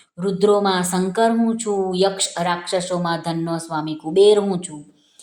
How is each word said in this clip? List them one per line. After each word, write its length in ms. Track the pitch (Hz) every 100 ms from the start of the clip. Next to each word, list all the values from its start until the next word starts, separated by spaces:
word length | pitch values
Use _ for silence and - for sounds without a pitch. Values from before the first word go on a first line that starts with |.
| _ -
રુદ્રોમાં 680 | 196 180 208 208 202 185
શંકર 480 | 175 180 185 185 226
હું 260 | 226 226 226
છું, 380 | 214 196 185 180
યક્ષ 300 | 196 190 - 170
રાક્ષસોમાં 800 | 175 175 - 185 175 180 170 165
ધનનો 360 | 165 165 165 165
સ્વામી 380 | 165 156 156 156
કુબેર 440 | 156 185 208 208
હું 220 | 196 180
છું, 240 | - 151 - _ _ _